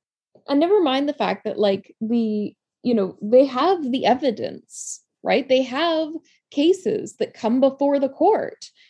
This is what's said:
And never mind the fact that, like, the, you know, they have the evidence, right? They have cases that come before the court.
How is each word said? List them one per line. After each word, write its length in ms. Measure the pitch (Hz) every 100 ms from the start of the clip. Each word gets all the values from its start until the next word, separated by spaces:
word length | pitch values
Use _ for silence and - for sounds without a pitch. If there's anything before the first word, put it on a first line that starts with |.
| _ _ _ _ -
And 120 | 277
never 200 | 339 415
mind 280 | 320 262 285
the 40 |
fact 320 | 285 196 196
that, 140 | - -
like, 360 | 208 196 - -
the, 540 | 220 233 226 214 208 - _ _
you 120 | -
know, 240 | 233 190 -
they 240 | 208 247
have 480 | 277 254 311 381 277
the 140 | 247 -
evidence, 960 | 254 285 220 104 76 _ - - - _ _
right? 240 | - 190 277
They 160 | 262
have 460 | 254 254 339 320 311 320 _ _ _
cases 680 | - 311 370 220 - - -
that 180 | 214
come 260 | - 226 247
before 400 | 262 269 285 285
the 80 | 269
court. 600 | 269 339 440 - - - _ _